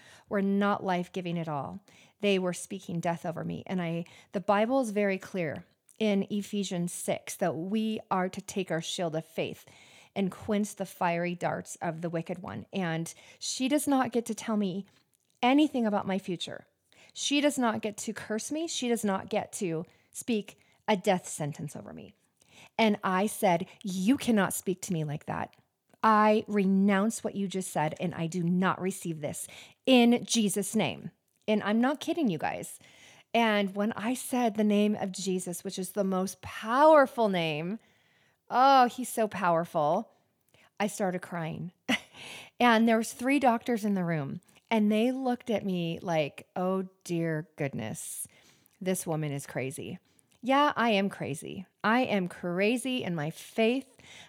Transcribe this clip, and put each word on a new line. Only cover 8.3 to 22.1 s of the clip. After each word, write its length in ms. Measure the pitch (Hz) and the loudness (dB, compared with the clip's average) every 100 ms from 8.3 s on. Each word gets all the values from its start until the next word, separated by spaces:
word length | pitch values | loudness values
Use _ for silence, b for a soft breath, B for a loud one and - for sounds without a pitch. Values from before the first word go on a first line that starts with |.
| 196 | -6
take 300 | - 196 180 | -8 -6 -4
our 100 | 165 | -4
shield 340 | - - 170 156 | -4 -4 -4 -4
of 80 | |
faith 420 | - - 123 - - B B B B 202 | -6 -6 -6 -6 -18 B B B B -4
and 160 | 185 | -4
quench 440 | - - 208 208 - | -4 -2 -2 -2 -6
the 100 | 185 | -10
fiery 500 | - 175 170 175 175 | -2 0 0 -2 -2
darts 420 | 160 170 - - | -4 -4 -8 -8
of 220 | 175 160 | -6 -4
the 80 | 170 | -4
wicked 320 | 165 170 180 | -4 -6 -10
one. 240 | - - - | -10 -12 -8
And 400 | 190 170 160 165 - B B | -4 -2 -2 -6 -10 B B
she 300 | - - 254 | -8 -2 0
does 180 | 294 294 | 2 2
not 240 | 269 233 | 2 2
get 140 | 240 226 | -2 -2
to 100 | 214 | -6
tell 220 | - 208 | -2 0
me 300 | 196 190 - b b _ _ - | 0 -4 -10 b b _ _ 0
anything 420 | 247 285 302 254 220 | 4 6 4 2 0
about 220 | 202 - | 0 0
my 100 | 190 | -4
future. 480 | 196 165 - - - _ _ b b | -2 -6 -8 -12 -16 _ _ b b
She 260 | - - 285 | -6 0 2
does 200 | 285 - | 2 2
not 220 | 240 214 | 0 0
get 160 | 214 - | -4 -6
to 160 | 226 | -8
curse 380 | - - 220 - | -8 -4 -6 -4
me. 160 | 302 330 | -6 -4
She 220 | - 247 | -2 0
does 140 | 226 | 0
not 260 | 202 190 - | 0 -2 -2
get 240 | 208 - | -4 -4
to 320 | - 185 160 - b b | -4 -4 -4 -6 b b
speak 460 | - - 214 196 - b b - | -10 -2 -2 -2 -16 b b 0
a 100 | 202 | 2
death 300 | 208 180 - | 4 2 0
sentence 480 | - 147 160 151 - | -6 -6 -6 -10 -12
over 180 | - | -16
me. 220 | 80 - | -16 -18